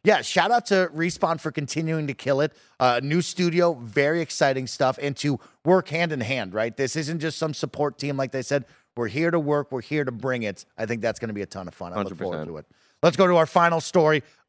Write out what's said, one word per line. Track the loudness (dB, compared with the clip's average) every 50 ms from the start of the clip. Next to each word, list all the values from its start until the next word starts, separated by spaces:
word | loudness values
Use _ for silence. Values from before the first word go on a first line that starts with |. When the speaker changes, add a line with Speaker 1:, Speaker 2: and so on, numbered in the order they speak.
| 2
Speaker 1:
yeah, | 2 2 2
shout | 2 0 0 2 2 4
out | 2 2 2
to | 2 2 2 2 0 -2
Respawn | -4 -4 -4 -2 0 0 -2 0 -2
for | -4 -6
continuing | -4 -4 -6 -4 -4 -2 -2 -2 -2 -2 -2
to | -4 -6
kill | -4 -2 0 0 2
it. | 0 -2 -4 _ _ _ _ 0
Uh, | 2 2 2 2 0
new | 0 0 0
studio, | 0 0 -2 0 0 2 2 4 2 2 2
very | -2 -6 -2 0 2 2 4 2 0
exciting | -2 -2 -2 2 2 2 2 0 -4
stuff, | -6 -2 0 0 0 0 0
and | -4 -6 -4
to | -2 -2 -2 -2 -2 -4 -12 _ _ 2
work | 4 4 4 4 0
hand | -2 -2 -2 -2
in | -2 -4
hand, | -4 -2 -2 -4 -4 -4 -2
right? | -2 -2 -2 -2
This | -2 -2 -2 -2
isn't | -4 -4 -4 -4 -4
just | -4 -6 -4
some | -4 -4 -4 -4
support | -4 -8 -6 -4 -2 -2 -2 -4 -4
team, | -6 -4 -2
like | -2 -4 -4
they | -4 -6
said. | -4 -2 -2 -2 -2 -6 _ _ _ _ -6
We're | -4 -4 -4
here | -2 0 0 2
to | 2 0
work. | 2 0 0 0 -2 -2
We're | -6 -8 -6
here | -4 -2 -2 -2
to | -2
bring | -4 -4 -4 -2 -2 -2
it. | -2 -4 -6 -8 -14 _ _
I | -8 -6
think | -4 -4 -2 -2
that's | -4 -4 -4
gonna | -6 -8 -6
be | -6 -8
a |
ton | -8 -10 -12 -12
of | -12 -12
fun. | -12 -12 -8 -6
I | -4
look | -6 -6 -6
forward | -6 -6 -4 -4
Speaker 2:
Hundred | -6 -6 -8 -10
percent. | -14 -16
Speaker 1:
to | _ _
it. | _ _ _ _ _ 2
Let's | 2 4
go | 4 4
to | 6 6
our | 4 4
final | 4 4 4 4 4 4 2
story | 0 2 4 4 6 6 4 2 0 _ _ _ _